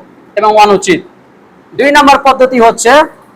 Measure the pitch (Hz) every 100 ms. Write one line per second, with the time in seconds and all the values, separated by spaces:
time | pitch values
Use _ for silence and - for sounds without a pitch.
0 | - _ - - 214 214 208 196 196 165
1 | - _ _ _ _ _ _ - 269 294
2 | 277 269 269 254 254 254 226 - 226 277
3 | 311 - -